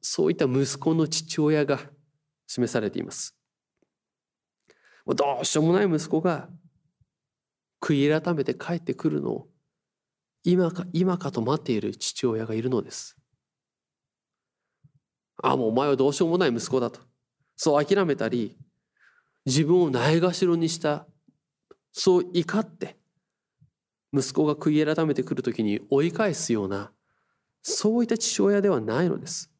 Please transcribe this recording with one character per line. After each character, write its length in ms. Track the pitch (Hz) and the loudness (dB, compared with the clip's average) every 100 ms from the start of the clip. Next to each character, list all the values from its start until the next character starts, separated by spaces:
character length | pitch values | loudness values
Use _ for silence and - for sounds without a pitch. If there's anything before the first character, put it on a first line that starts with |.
そ 260 | - - 156 | -6 0 0
う 40 | |
い 20 | |
っ 40 | 180 | 2
た 80 | 143 | 0
息 320 | 127 135 - | 0 -2 -2
子 160 | - | 0
の 140 | 160 156 | 0 0
父 320 | - - - | -2 -6 -2
親 240 | 151 151 143 | 0 2 0
が 140 | 135 - _ _ _ _ _ _ | -2 -6 _ _ _ _ _ _
示 220 | - 120 | -4 -2
さ 100 | - | 0
れ 80 | 107 | -2
て 100 | - | -6
い 40 | |
ま 80 | - | -8
す。 240 | - - _ _ _ _ _ _ _ _ _ _ _ _ _ _ _ _ _ - | -8 -10 _ _ _ _ _ _ _ _ _ _ _ _ _ _ _ _ _ -4
も 80 | |
う 20 | 120 | 0
ど 240 | 143 127 | 2 0
う 40 | 151 | 0
し 100 | 156 | 2
よ 60 | |
う 40 | 160 | 4
も 80 | |
な 100 | 185 | 4
い 20 | 208 | 4
息 240 | 156 156 | 0 0
子 100 | 160 | 0
が、 300 | 180 151 - - _ _ _ _ _ _ _ _ _ _ _ _ | 0 -2 -8 -20 _ _ _ _ _ _ _ _ _ _ _ _
悔 360 | - 147 143 156 | -2 0 2 0
い 40 | |
改 120 | 156 | 0
め 100 | 165 | -2
て 100 | 135 - | -2 -4
帰 180 | - | -6
っ 60 | 170 | -6
て 140 | 170 | -6
く 160 | - 160 | -4 -2
る 120 | 104 | -2
の 100 | - | -4
を、 180 | 57 - _ _ _ _ _ _ _ _ _ | -6 -10 _ _ _ _ _ _ _ _ _
今 280 | - 180 175 | 0 2 2
か、 140 | 180 - | -2 -6
今 240 | 165 185 180 | 0 0 0
か 140 | 139 | -4
と 100 | 123 | -4
待 200 | 117 151 | -2 -2
っ 20 | |
て 80 | - | -2
い 60 | 110 | -2
る 160 | 104 101 | -2 -6
父 300 | - - 127 | -8 -2 -2
親 200 | 110 110 | -2 -4
が 100 | 113 | -4
い 60 | |
る 80 | 123 | -2
の 120 | 127 | -2
で 100 | - | -4
す。 260 | - - _ _ _ _ _ _ _ _ _ _ _ _ _ _ _ _ _ _ _ _ _ _ _ | -10 -14 _ _ _ _ _ _ _ _ _ _ _ _ _ _ _ _ _ _ _ _ _ _ _
「あ、 140 | - 135 | 0 2
も 120 | 113 | 2
う 20 | |
お 20 | |
前 160 | 113 143 | 2 2
は 60 | 135 | 4
ど 120 | 135 | 2
う 60 | |
し 60 | 143 | 2
よ 80 | 170 | 0
う 20 | |
も 80 | 175 | 2
な 100 | 170 | 2
い 20 | |
息 180 | 117 - | 0 -2
子 120 | 131 | -2
だ」 100 | 120 | -2
と、 80 | - _ _ _ _ _ _ | -6 _ _ _ _ _ _
そ 240 | 165 143 | 2 2
う 60 | 147 | 2
諦 180 | 196 180 | 2 2
め 100 | 139 | 0
た 120 | 110 | -2
り、 300 | 120 110 - - _ _ _ _ _ _ _ - | -2 -4 -10 -20 _ _ _ _ _ _ _ -2
自 180 | 131 | 0
分 180 | 156 180 | 4 4
を 80 | 170 | 4
な 200 | 127 131 | 2 2
い 80 | 165 | 4
が 140 | 180 | 2
し 120 | 175 185 | 2 2
ろ 100 | 170 | 2
に 140 | 165 | 0
し 100 | 165 | -2
た、 280 | 151 147 - _ _ _ _ _ _ - _ | -2 -4 -6 _ _ _ _ _ _ -20 _
そ 280 | - - 180 | 0 4 4
う 80 | 180 | 2
怒 260 | 175 165 202 | -2 0 -2
っ 60 | 214 | -2
て、 320 | - - - _ _ _ _ _ _ _ _ _ _ _ | -8 -12 -12 _ _ _ _ _ _ _ _ _ _ _
息 220 | 139 135 | -4 -2
子 120 | - 151 | 0 0
が 100 | 147 | 0
悔 360 | 156 151 151 | 0 2 2
い 40 | 156 | 0
改 100 | 160 | 0
め 80 | |
て 100 | 143 | 0
く 120 | 131 - | -2 -4
る 80 | |
と 100 | 127 | -4
き 100 | 113 | -2
に 180 | 107 104 - | -2 -2 0
追 140 | 139 | 0
い 80 | 165 | 2
返 220 | 165 214 | 0 -2
す 180 | 156 - | -2 -2
よ 140 | 113 98 | -2 -2
う 20 | |
な、 240 | 95 - _ _ _ _ _ _ _ | -6 -10 _ _ _ _ _ _ _
そ 380 | - - 214 226 | -6 0 2 2
う 40 | |
い 20 | 233 | 2
っ 20 | |
た 100 | 233 | 0
父 240 | - - | -2 0
親 200 | 196 202 | 2 4
で 80 | 196 | 2
は 120 | 147 | 0
な 220 | 107 117 | 0 0
い 60 | 175 | 0
の 100 | - | -2
で 80 | - | -6
す。 240 | - - | -10 -10